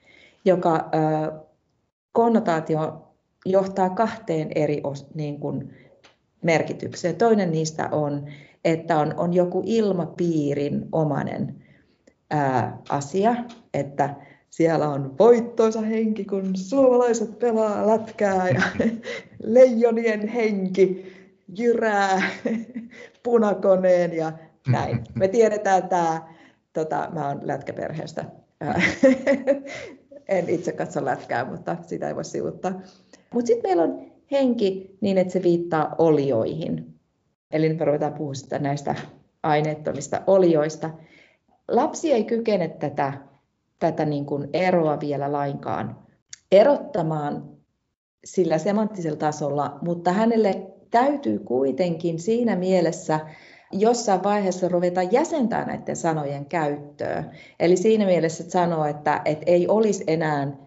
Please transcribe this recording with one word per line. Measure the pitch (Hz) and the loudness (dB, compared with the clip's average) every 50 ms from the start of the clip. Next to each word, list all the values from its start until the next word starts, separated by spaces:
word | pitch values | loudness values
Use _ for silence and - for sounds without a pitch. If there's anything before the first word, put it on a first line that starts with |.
| _ _ _ _ - - _ _ _ | _ _ _ _ -20 -20 _ _ _
joka, | 196 175 175 175 175 160 160 - - - | 2 2 4 4 2 2 2 0 -2 -2
ö, | 160 156 156 156 156 156 156 156 156 - - _ _ _ _ _ _ _ _ _ _ _ _ - | 0 0 2 0 0 -2 -4 -6 -10 -16 -20 _ _ _ _ _ _ _ _ _ _ _ _ 0
konnotaatio | 233 233 233 226 226 226 - 165 160 160 - 160 156 156 151 - - - _ _ _ _ _ _ _ _ | 2 2 4 4 2 2 2 0 -2 -2 -2 -2 -2 -2 -4 -6 -12 -18 _ _ _ _ _ _ _ _
johtaa | 185 185 196 190 190 190 196 185 185 | 2 2 2 2 2 0 0 0 0
kahteen | 185 - 226 220 - - - - 165 160 156 - - | 0 0 -2 -2 -2 -8 -6 -4 -4 -4 -4 -2 -2
eri | 165 151 151 151 143 - | -2 0 0 0 -2 -4
os-, | 139 139 139 - - - | -6 -8 -8 -14 -12 -10
niin | 156 151 147 147 147 | -8 -8 -6 -8 -6
kuin | 147 143 139 - - - - - - - _ _ _ - _ _ _ _ _ _ - | -6 -6 -6 -6 -8 -12 -16 -20 -20 -20 _ _ _ -20 _ _ _ _ _ _ 0
merkitykseen. | 165 165 147 - - - - - - - - - 175 160 | 0 2 2 0 -2 -6 -8 -8 -10 -8 -6 -4 -4 0
Toinen | - 233 233 226 202 190 170 160 | 2 4 4 4 4 2 2 0
niistä | 160 160 156 - - - - - | -2 -2 -4 -4 -6 -4 -2 -2
on, | 151 151 147 143 143 143 147 - - - - _ _ - | -2 -2 -2 -4 -6 -8 -10 -16 -18 -20 -20 _ _ 0
että | 170 160 160 - - 170 151 | 0 0 0 0 0 2 2
on, | 147 156 151 | 2 0 0
on | - 175 175 175 | -2 -2 2 2
joku | 180 175 180 185 185 185 | 2 2 2 0 -2 -2
ilmapiirin | 190 226 226 214 202 185 175 160 - - - 175 170 165 156 143 143 143 143 143 143 139 143 - - - | 0 0 2 2 2 0 0 -2 -4 -4 -2 0 0 2 0 0 0 -2 -2 -2 -2 -2 -4 -6 -2 -2
omanen, | 160 156 151 139 143 - - - - 139 139 - - - _ - _ _ _ _ _ _ _ _ _ _ _ | 0 0 0 0 -2 -2 -4 -4 -6 -6 -6 -8 -12 -18 _ -20 _ _ _ _ _ _ _ _ _ _ _
ää, | 151 151 143 135 131 120 - - 117 - - - | -2 0 0 2 0 0 -2 -2 -6 -10 -8 -6
asia, | - 143 139 - - 190 202 226 247 240 240 - - - - _ - | -4 -4 -4 -4 -2 0 2 2 0 0 -4 -8 -14 -20 -16 _ -6
että | 143 139 139 - - 143 135 139 - - - - _ _ _ | -4 -4 -4 -2 -2 -2 -2 -2 -8 -16 -20 -20 _ _ _
siellä | - - 165 165 160 147 151 151 | -2 2 2 2 4 2 0 0
on | 143 139 139 131 131 - | -2 -2 -4 -6 2 6
voittoisa | 202 233 240 233 233 233 - - 220 220 220 226 | 8 8 8 6 4 0 0 2 2 2 2 -2
henki, | 220 220 226 220 226 214 214 202 196 | -4 -2 -2 0 0 0 -2 -4 -4
kun | - 202 196 190 190 190 | -4 -4 -4 -4 -4 -4
suomalaiset | 190 190 - 269 277 269 254 247 240 247 240 226 233 214 - 208 - | -4 -4 -2 2 4 4 6 6 4 4 2 2 0 -2 -6 -6 -4
pelaa | 240 240 220 220 220 214 202 208 202 | -2 0 0 0 0 0 0 0 2
lätkää | 208 226 220 220 - - - 208 196 190 185 185 180 | 2 2 2 0 -6 -4 -2 0 0 2 2 2 2
ja | - 185 185 - - - | 2 2 0 -2 -2 0
<laughs> | - 226 233 - - - - - - - - - - | 0 0 -2 -4 -8 -10 -12 -12 -14 -18 -20 -12 -4
leijonien | - 220 254 262 262 233 220 233 233 226 226 226 226 214 208 208 214 | 2 6 8 8 8 6 4 2 2 2 2 0 0 0 0 -2 -4
henki | 226 240 220 220 208 190 190 185 185 196 185 185 185 - - - - - - - _ _ _ - 180 190 | -2 0 0 0 0 0 -2 -2 4 4 4 4 4 -2 -8 -14 -18 -20 -20 -20 _ _ _ -16 -8 -2
jyrää | 240 240 226 226 226 220 208 202 196 196 190 190 196 196 - - - - 226 226 226 - | 0 2 2 2 2 2 2 2 2 2 2 2 0 -2 -4 -6 -6 -4 -4 -4 -6 -8
<laughs> | - 233 226 - - - - - _ _ - | -12 -14 -14 -14 -18 -20 -20 -20 _ _ -2
punakoneen | 240 240 226 214 208 190 196 196 196 185 185 185 185 180 175 175 170 165 | 2 2 4 4 2 0 0 4 4 4 4 6 4 4 4 4 0 0
ja | 160 156 160 160 - - - _ _ _ 135 | -2 -4 -4 -6 -10 -16 -20 _ _ _ 0
näin. | 127 139 139 135 - - - - - | 0 0 0 -2 -4 -6 -6 -8 -2
Me | 226 196 190 | 0 0 2
tiedetään | 190 233 220 214 208 208 - 196 190 185 180 180 | 4 4 4 4 4 0 2 2 2 2 2 2
tää, | 190 175 170 165 160 165 165 - - - - - _ _ _ _ _ | 0 2 2 2 0 -2 -6 -10 -20 -20 -20 -20 _ _ _ _ _
tota, | 160 156 156 160 151 147 - - | -4 -4 -2 -2 -4 -4 -4 -6
mä | 160 143 143 | -6 -4 -4
oon | 143 - - | -6 -6 -6
lätkäperheestä. | - 139 139 - - - - - - 156 160 - - - - - - - - _ _ _ _ | -6 -6 -6 -6 -10 -8 -8 -8 -8 -8 -8 -10 -10 -10 -10 -10 -10 -14 -20 _ _ _ _
Ää, | 160 147 143 175 180 - - - - 262 254 - - 285 277 - - 254 | -6 -4 0 0 0 0 2 4 4 4 6 4 2 0 0 0 2 0
<laughs> | 277 - - - - - 494 403 285 - _ _ - - - - | 0 -2 -2 -10 -14 -14 -14 -16 -18 -20 _ _ -20 -18 -6 -4
en | 196 180 170 - | -2 -2 0 -2
itse | 175 156 - 160 156 | -2 -2 -2 -6 -6
katso | - 151 - - 151 139 | -6 -8 -6 -6 -6 -4
lätkää, | 135 - - - - 131 120 131 | -4 -4 -6 -6 -6 -4 -4 -4
mutta | - 82 - - - 170 175 - | -6 -8 -10 -8 -8 -8 -8 -8
sitä | - - - - 147 | -10 -10 -8 -6 -6
ei | 147 | -6
voi | - - | -8 -8
sivuuttaa. | - - - 143 156 - - - 185 190 190 - - - _ _ _ - _ _ _ - | -8 -8 -6 -6 -6 -8 -6 -8 -8 -8 -8 -12 -16 -20 _ _ _ -20 _ _ _ -6
Mut | 240 240 | -4 0
sit | 240 480 - - | 0 0 0 2
meillä | 392 370 339 320 | 0 2 2 2
on | 277 262 - - - - _ _ _ | 0 0 -6 -12 -18 -20 _ _ _
henki | 277 277 269 247 233 - 208 190 190 190 - - - _ | 0 2 2 2 2 2 0 0 0 -2 -8 -14 -10 _
niin, | 214 196 190 185 | -2 0 2 2
että | 185 185 - | 2 2 0
se | 185 175 | 0 2
viittaa | 175 170 170 170 - 160 156 151 - - - | 2 2 2 0 0 0 0 0 0 2 2
olioihin. | 165 165 151 143 139 139 127 110 104 78 - 156 - - 82 80 80 - - _ _ _ _ _ _ _ _ _ _ _ | 4 6 6 4 4 2 2 0 0 -2 -4 -6 -4 -4 -6 -6 -8 -12 -18 _ _ _ _ _ _ _ _ _ _ _
Eli | 156 156 156 160 | -2 0 0 0
nyt | 156 160 | 0 0
me | 156 | 0
ruvetaan | 143 147 151 156 147 147 | 0 0 0 -2 -4 -4
puhua | - 156 139 131 | -6 -8 -8 -8
sitä | 123 - - - 127 | -10 -10 -8 -6 -4
näistä | 143 139 143 143 - 143 139 110 - - - - _ _ _ _ - | -2 -2 -4 -4 -4 -6 -6 -6 -8 -14 -18 -20 _ _ _ _ -2
aineettomista | 160 147 151 156 156 151 151 - 147 - 135 - - - - - | 0 2 2 2 0 -4 -4 -6 -6 -6 -6 -6 -6 -6 -2 2
olioista. | - 190 190 180 170 160 147 151 160 156 - 160 160 - - - _ _ - - _ _ _ _ _ _ _ _ - | 4 6 6 6 6 4 4 2 0 -2 -6 -10 -10 -10 -12 -20 _ _ -20 -20 _ _ _ _ _ _ _ _ -2
Lapsi | - 226 285 320 - - - 320 277 | 0 0 0 0 -2 -4 0 2 2
ei | 220 208 | 2 2
kykene | - 233 220 226 220 208 190 165 156 | 0 -2 -2 0 0 0 0 -2 -4
tätä, | - - 151 143 - - 143 135 139 135 - - _ _ _ _ _ _ _ _ _ _ | -6 -6 -6 -6 -2 -2 -2 -2 -4 -8 -14 -20 _ _ _ _ _ _ _ _ _ _
tätä | 180 165 151 160 156 | -2 -2 0 0 -2
niin | 151 147 143 143 | -2 -2 -4 -4
kuin | - 147 139 143 139 - | -4 -6 -6 -6 -4 -2
eroa | 160 185 185 180 175 160 156 147 147 | 0 2 2 2 2 2 2 0 -2
vielä | 156 147 143 139 143 143 143 | -2 -4 -4 -4 -2 -2 -2
lainkaan | 143 143 143 135 - - 127 95 80 - 110 - - - _ _ _ _ _ - - _ _ 190 | -2 -2 -4 -6 -6 -6 -6 -6 -4 -6 -8 -10 -14 -18 _ _ _ _ _ -20 -20 _ _ 6
erottamaan | 196 233 285 285 - - - - 180 165 160 156 151 147 147 - - - - - - _ _ _ _ _ _ _ _ _ _ _ _ _ | 8 8 8 4 2 -2 -4 -4 -4 -2 -2 -2 -4 -4 -6 -6 -8 -10 -14 -18 -20 _ _ _ _ _ _ _ _ _ _ _ _ _
sillä | - - - 175 165 156 160 | -6 -2 0 2 2 2 0
semanttisella | 160 208 196 214 214 208 214 185 165 156 151 | 0 0 0 0 0 0 -2 -4 -4 -6 -4
tasolla, | 147 156 151 147 - 151 143 143 147 143 - - - 170 | -2 -2 -2 -2 -2 -4 -2 -2 -2 -2 -4 -6 -6 -4
mutta | 170 170 170 - 180 185 | -4 -4 0 0 0 2
hänelle | 208 226 233 233 226 214 196 185 190 - - - - - _ | 2 2 4 4 4 4 2 0 -2 -6 -12 -18 -20 -12 _
täytyy | - 233 254 285 294 269 - 233 - 101 | 2 4 4 4 2 0 -2 -4 -4 -4
kuitenkin | - - 117 127 135 135 - - 185 175 165 165 - 170 165 160 | -4 -2 0 0 0 0 0 0 0 0 0 -2 -2 -4 -4 -2
siinä | - 220 226 240 240 226 190 | -2 0 0 2 2 0 0
mielessä | 180 180 185 185 180 170 160 165 - - - 156 156 - - - - - - - - _ _ - | 0 0 2 2 2 2 2 -2 -4 -2 -2 -2 -2 -2 -6 -14 -20 -20 -20 -20 -20 _ _ -2
jossain | 196 208 226 240 240 - 220 190 180 190 | 2 2 2 2 2 2 0 0 2 2
vaiheessa | 202 208 208 202 185 175 - 185 170 | 0 0 2 0 0 -2 0 -2 0
ruveta | 180 175 180 180 175 185 185 | 0 2 0 0 0 0 0
jäsentää | 175 214 262 320 - 349 302 240 190 170 151 143 | 2 2 2 2 2 0 0 0 0 0 -2 -4
näiden | - 143 143 - - 147 | -4 -6 -8 -6 -8 -8
sanojen | 147 - 165 160 160 147 139 143 139 143 | -4 -2 -2 -2 -2 -4 -4 -6 -8 -8
käyttöä. | - - 170 156 147 147 147 143 147 - - - - - 165 160 - - - - - - _ | -6 -4 -2 -2 -2 -2 -4 -8 -14 -12 -8 -6 -6 -4 -6 -8 -10 -14 -18 -20 -20 -4 _
Eli | 165 175 180 | 2 4 4
siinä | 180 180 220 220 214 208 | 4 4 2 4 4 4
mielessä, | 190 180 160 160 165 160 - 165 | 2 2 2 2 0 -2 -6 -10
että | - - | -2 0
sanoo, | 180 175 170 170 160 151 | 0 2 2 0 0 -2
että, | 147 147 - - 156 143 - - | -2 -4 -2 -2 -2 -2 0 -2
että | 156 151 151 - | -4 -4 -2 2
ei | - 180 175 175 - | 2 4 4 4 4
olisi | 202 220 226 208 190 190 - | 4 4 4 2 0 -2 -2
enää | - 160 165 160 156 151 143 139 143 143 - - | -2 0 0 0 0 0 0 -2 -4 -6 -10 -16